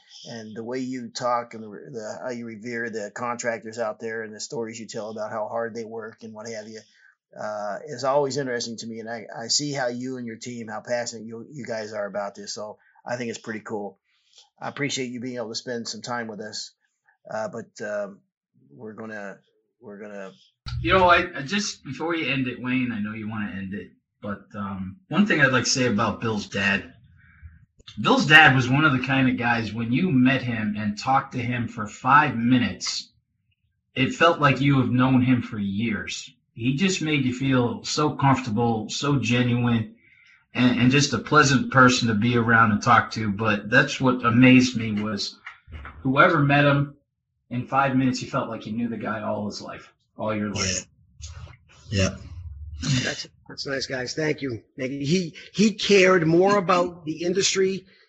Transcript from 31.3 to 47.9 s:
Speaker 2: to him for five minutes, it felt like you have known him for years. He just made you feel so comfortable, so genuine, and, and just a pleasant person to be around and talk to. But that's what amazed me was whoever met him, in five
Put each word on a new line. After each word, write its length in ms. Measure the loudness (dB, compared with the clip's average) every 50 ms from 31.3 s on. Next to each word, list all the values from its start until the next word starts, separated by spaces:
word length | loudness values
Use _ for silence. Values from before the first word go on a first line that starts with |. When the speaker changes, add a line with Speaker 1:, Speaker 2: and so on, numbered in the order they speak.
| -6
Speaker 2:
to 60 | -6
him 300 | -4 -4 -2 -2 -4 -4
for 180 | -6 -8 -8
five 500 | -8 -10 -4 2 4 6 6 6 4 0
minutes, 760 | 0 2 4 4 4 4 2 -2 -6 -8 -8 -8 -8 -10 -12 _ _ _ _ _ _ _ _ _ _ _ _ _ _ _ _ _
it 200 | -2 -2 -2 2
felt 260 | 4 4 4 6 6
like 200 | 4 4 4 4
you 200 | 4 4 4 4
have 100 | 4 2
known 320 | 2 2 4 6 6 4 6
him 200 | 6 4 2 2
for 160 | -2 -6 -4
years. 720 | -4 -2 -2 -2 0 0 -2 -4 -4 -6 -8 -10 -12 -14 -20 _ _ _ _
He 220 | -2 -2 0 2
just 260 | 2 2 2 2 0
made 240 | 0 0 0 2 2
you 80 | 0 0
feel 520 | 0 0 2 4 4 4 2 -2 -4 -6
so 260 | -6 -2 0 0 0
comfortable, 800 | 0 2 4 4 4 4 2 -2 -2 0 2 2 0 0 -2 -6
so 260 | -6 -4 0 0 0
genuine, 800 | 0 2 2 2 2 2 2 2 2 2 2 2 0 0 -4 -8 _ _ _ _ _ _ _ _ _ _ _ _
and, 280 | 2 2 4 4 4
and 100 | 4 6
just 220 | 6 4 4 2 0
a 60 | -4
pleasant 520 | -2 4 4 4 6 6 4 2 2 2 6
person 360 | 8 8 8 8 4 2 2
to 60 | 2
be 220 | 2 2 2 2
around 360 | 2 4 4 6 6 6 4 4
and 100 | 2 4
talk 300 | 6 6 6 4 2 -4
to. 180 | -4 -4 -4
But 400 | -2 -2 0 0 0 -2 -2 2
that's 300 | 4 4 4 4 0 0
what 240 | 2 2 2 2 2
amazed 520 | 2 6 8 8 10 10 10 8 6 2
me 240 | -2 -4 -2 -4 -4
was 380 | -4 -4 -4 -6 -6 -8 -10 -14 _ -20 -20 -20 _ _ -18 -18 -16 -16 -18 -6 -2
whoever 380 | 0 4 6 6 6 6 4
met 240 | 4 4 4 6 6
him, 320 | 6 4 4 2 -2 -4 _ _ _ _ _ _ _ _ _ _ _
in 160 | -8 -6 -6
five 300 | -2 0 0 2 2